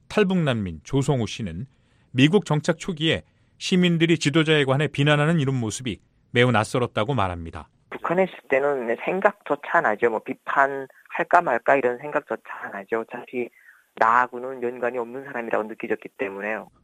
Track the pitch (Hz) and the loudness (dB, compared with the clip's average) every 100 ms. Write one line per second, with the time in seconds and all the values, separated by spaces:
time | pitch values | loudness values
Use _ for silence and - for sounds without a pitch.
0 | _ - 196 185 151 117 95 78 - 135 | _ 0 2 2 0 0 -4 -8 -4 -2
1 | 139 135 104 - 104 82 127 _ _ _ | 0 0 -2 -6 -8 -8 -12 _ _ _
2 | _ 120 143 208 - 151 156 160 - 156 | _ 4 6 4 2 0 0 -2 -4 -4
3 | 160 104 - _ _ _ - 185 180 170 | -2 -2 -4 _ _ _ 0 2 4 4
4 | 165 160 147 156 156 156 135 135 156 - | 4 4 2 2 4 4 4 2 0 2
5 | 143 147 147 170 135 131 110 - 127 87 | 2 4 4 2 0 0 -2 -4 -8 -10
6 | _ _ _ 120 123 110 110 131 120 - | _ _ _ 4 6 4 2 0 -2 -2
7 | 107 131 95 87 82 80 76 _ _ - | -2 0 -2 -4 -10 -12 -16 _ _ -10
8 | - 170 185 - _ 135 143 139 117 107 | -2 0 0 -2 _ 0 2 -2 -2 -4
9 | - 185 202 - - - - 170 135 104 | -2 0 0 -2 -4 -6 0 2 2 2
10 | 117 107 - 127 - - 139 139 135 - | 0 0 -6 -10 -4 2 2 0 -8 -14
11 | _ - 170 175 170 120 - 139 123 123 | _ -8 2 2 2 0 2 2 2 -2
12 | 147 147 - 110 - - 120 101 95 113 | -4 -6 -4 -10 -10 -14 -12 -14 -6 -6
13 | 110 120 120 127 117 - - - _ - | -6 -12 -10 -8 -8 -12 -20 -20 _ 0
14 | 113 120 123 123 127 131 120 127 120 123 | 4 4 2 -4 -10 -6 -6 -4 -4 -4
15 | 117 127 139 127 117 110 107 110 113 110 | -8 -10 -10 -10 -4 -2 -4 -8 -6 -6
16 | - - 101 98 104 110 92 _ | -6 -10 -8 -6 -6 -8 -10 _